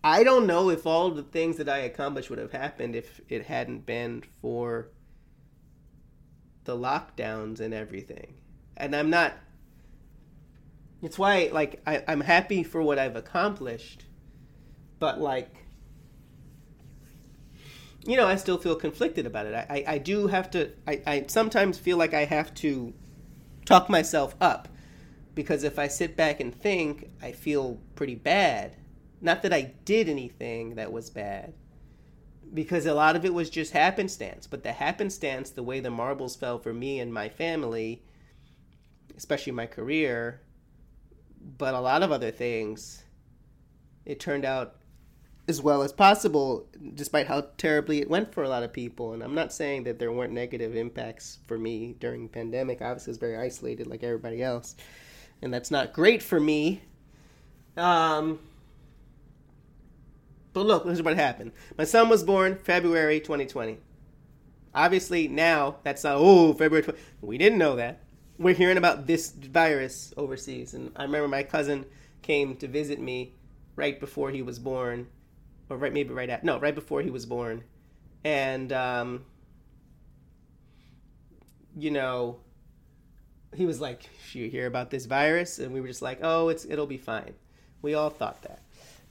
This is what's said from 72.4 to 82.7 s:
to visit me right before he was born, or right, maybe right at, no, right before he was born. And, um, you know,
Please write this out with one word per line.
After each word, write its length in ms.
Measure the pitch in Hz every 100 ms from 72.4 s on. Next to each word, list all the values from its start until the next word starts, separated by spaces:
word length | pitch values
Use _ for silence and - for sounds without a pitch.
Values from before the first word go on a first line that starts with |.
| 139 131
to 100 | 139
visit 320 | 139 147 143
me 360 | 127 127 123 - - - - -
right 240 | 147 143
before 300 | 139 - 139
he 120 | 135
was 160 | 123 120
born, 480 | 127 131 123 120 123 - _ - - - -
or 60 | 127
right, 160 | 139
maybe 200 | 143 131
right 140 | 127 123
at, 140 | 120
no, 160 | 165 127
right 160 | 143
before 260 | 147 - 143
he 100 | 147
was 160 | 127 117
born. 360 | 120 117 113 - - - - - -
And, 480 | 147 147 135 131 131
um, 520 | 131 127 123 120 123 131 - - - - - _ - - - - - _ - - - - - - - - - - - - 160
you 160 | 151
know, 460 | 143 131 127 120 120 - - -